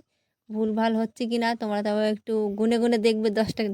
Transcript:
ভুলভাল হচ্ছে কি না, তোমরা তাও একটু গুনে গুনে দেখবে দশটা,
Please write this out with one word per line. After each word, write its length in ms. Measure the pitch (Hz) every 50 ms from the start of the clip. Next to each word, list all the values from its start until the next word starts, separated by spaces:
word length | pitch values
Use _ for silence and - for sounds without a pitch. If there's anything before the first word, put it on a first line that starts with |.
| - _ _ _ _ _ _ _ _ -
ভুলভাল 420 | 214 214 220 220 214 220 220 226 226
হচ্ছে 260 | 220 226 220 - - 247
কি 120 | 226 233 233
না, 100 | 233 226 233
তোমরা 240 | 233 226 214 208 208 208
তাও 180 | 208 208 214 214
একটু 280 | 214 214 208 - - 220 214 214 208 202
গুনে 200 | 208 220 226 233 226
গুনে 200 | 233 240 240 220
দেখবে 300 | 208 233 220 214 220 226
দশটা, 320 | 202 220 220 202 - - 220 202